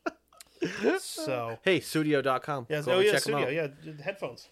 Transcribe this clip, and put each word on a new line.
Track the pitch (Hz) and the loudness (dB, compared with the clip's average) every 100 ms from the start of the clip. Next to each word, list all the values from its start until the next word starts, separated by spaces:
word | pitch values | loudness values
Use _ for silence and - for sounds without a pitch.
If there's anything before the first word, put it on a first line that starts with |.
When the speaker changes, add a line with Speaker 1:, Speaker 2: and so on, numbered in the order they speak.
| 339 - _ - - - | -10 -10 _ -20 -20 -6
Speaker 1:
<laughs> | - 196 220 370 | -6 0 0 0
Speaker 2:
so | - - - 123 117 - | -2 -6 -4 -4 -4 -2
Speaker 1:
Hey, | 190 170 | 2 2
studio | - 160 151 143 | 2 0 2 2
dot | 135 127 | 4 0
com. | - 143 120 | 0 -6 -4
Speaker 2:
Yeah, | 151 | -4
Speaker 1:
Go | 147 | 2
Speaker 2:
oh, | 185 | 4
Speaker 1:
and | 208 | 6
Speaker 2:
yeah, | |
Speaker 1:
check | 202 - | 4 2
'em | |
Speaker 2:
Studio, | 143 127 | 0 0
Speaker 1:
out. | |
Speaker 2:
yeah, | 156 147 143 160 | 0 -2 -6 -14
the | 151 | -10
headphones. | 143 147 147 117 - | -8 -6 -8 -10 -12